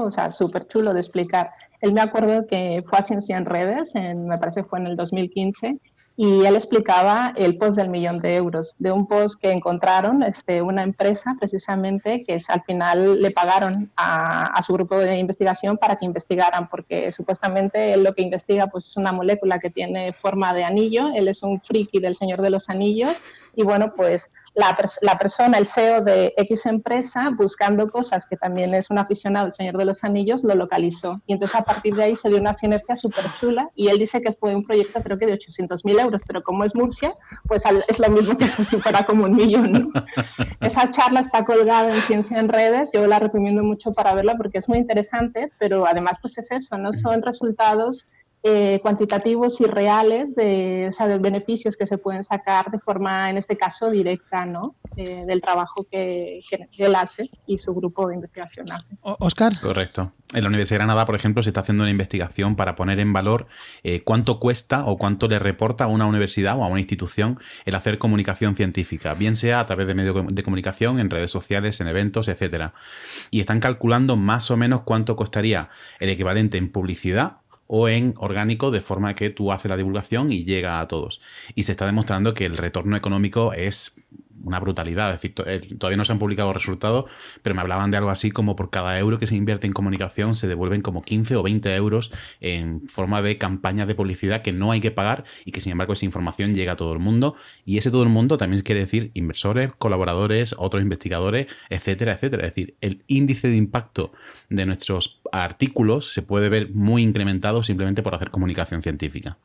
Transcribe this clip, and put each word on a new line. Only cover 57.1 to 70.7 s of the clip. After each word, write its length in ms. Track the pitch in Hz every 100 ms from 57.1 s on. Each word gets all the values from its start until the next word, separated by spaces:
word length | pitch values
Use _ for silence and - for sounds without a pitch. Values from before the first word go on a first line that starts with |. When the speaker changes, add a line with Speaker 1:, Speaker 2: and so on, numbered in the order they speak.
| - 254 - -
Speaker 1:
y 120 | 196
su 160 | -
grupo 340 | 180 180 175 185
de 60 |
investigación 500 | 175 - - 175 - 170
hace. 240 | 170 - 202
Speaker 3:
O-, 120 | 202 202
Óscar. 400 | 180 - 226 185
Speaker 2:
Correcto. 520 | - 95 92 - 90 - -
En 80 | 120
la 80 | 101
Universidad 280 | 104 98 104
de 80 |
Granada, 200 | 110 110
por 120 | 113 104
ejemplo, 260 | 107 107
se 80 | 107
está 100 | 101
haciendo 220 | 95 104
una 80 | 104
investigación 640 | 101 95 95 87 - 101 104
para 200 | 92 87
poner 220 | 92 98
en 140 | 104
valor, 340 | 98 98 117 - - - -
eh, 180 | - 87
cuánto 360 | - 113 117 113
cuesta 460 | 120 120 - 135 131
o 100 | 95
cuánto 320 | 101 101 113
le 100 | 104
reporta 460 | 98 95 110 117
a 40 | 120
una 180 | 110 107
universidad 520 | 107 98 - 98 131
o 60 |
a 40 | 95
una 120 | 95
institución 580 | 95 92 90 - 107 127 - - -
el 80 |
hacer 240 | 95 107 107
comunicación 580 | 113 104 98 95 104 98
científica, 560 | 95 92 85 80 78
bien 240 | 78 107 113
sea 240 | 120 120
a 60 | -
través 200 | 92 95
de 80 |
medios 220 | 95 95 95 90
de 140 | 98
comunicación, 560 | 98 92 95